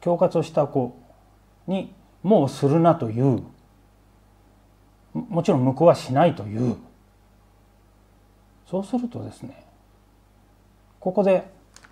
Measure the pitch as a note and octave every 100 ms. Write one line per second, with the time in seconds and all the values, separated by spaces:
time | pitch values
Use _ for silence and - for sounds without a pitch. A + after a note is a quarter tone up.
0 | E3+ E3+ E3+ E3+ D3+ - C#3+ C#3+ B2 -
1 | - _ _ _ _ _ - F#3+ - -
2 | _ _ F3 G#3 C3+ - C#3 E3 E3 D#3+
3 | A2+ A2+ C#3 G#2+ - - _ _ _ _
4 | _ _ _ _ _ _ _ _ _ _
5 | _ A#3+ B3 E3+ E3 C#3+ B2+ C3 E3 C3+
6 | - C3 E3+ - G#2 A2 B2 F#2+ - _
7 | _ _ _ _ _ _ _ _ _ _
8 | _ _ _ _ _ _ - F#3 G3 B3
9 | A#3+ A2+ G#2+ - - - - _ _ _
10 | _ _ _ _ _ _ _ _ _ _
11 | F#3 F#3 G3 D#3+ - - _ - -